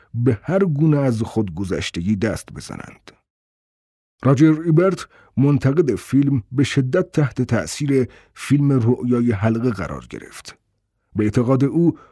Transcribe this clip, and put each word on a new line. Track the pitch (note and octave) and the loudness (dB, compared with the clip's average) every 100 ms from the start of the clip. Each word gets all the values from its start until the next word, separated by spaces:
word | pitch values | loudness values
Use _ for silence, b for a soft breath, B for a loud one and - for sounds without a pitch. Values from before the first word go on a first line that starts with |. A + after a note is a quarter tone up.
| b | b
به | A#2 B2 A2+ | -2 0 0
هر | - F#3+ | 0 0
گونه | G3 C#3+ D#3+ C#3+ | 0 2 2 2
از | C#3 A2 | 2 0
خودگذشتگی | A2+ - G2+ D#2+ G2 D#2+ - E2+ F2 G#2+ | -2 -4 -4 -4 -6 -4 -6 -4 -2 -2
دست | A2 F2 - | -2 -4 -10
بزنند. | C2 - - - - - - _ _ _ _ _ _ _ _ _ _ | -16 -14 -16 -16 -20 -20 -20 _ _ _ _ _ _ _ _ _ _
راجر | B2+ C3+ D#3 D#3 | 2 4 4 4
ایبرت، | E3+ D#3 F#3+ F3+ - b b b | 2 2 2 0 -8 b b b
منتقد | C#3 C#3+ C3+ D3+ D3+ | 2 2 2 0 0
فیلم، | G2+ - C3+ C#3 C#3 - | -2 0 0 2 0 -2
به | B2+ | -2
شدت | B2+ - C3 F3+ F#3 | -2 0 0 0 -2
تحت | - C#3 - | 0 -2 -2
تأثیر | B2 A2+ D#2+ - D3 C3+ B2 b b | -2 -2 -4 -6 -2 0 0 b b
فیلم | - - C#3+ C#3+ | -10 0 2 4
رؤیای | C3+ A2+ A#2+ B2 A#2+ A#2+ | 2 2 0 0 0 0
حلقه | G2+ A2+ A2+ B2 | 0 0 0 -2
قرار | F#2+ E2 C#2 A#1+ | -4 -6 -10 -12
گرفت. | - - - - - _ _ _ _ _ - | -16 -16 -20 -20 -20 _ _ _ _ _ -4
به | |
اعتقاد | G#2+ A2+ A#2+ C3+ | -2 0 2 2
او، | C3+ D3+ E3+ D#3 B | 2 2 0 0 B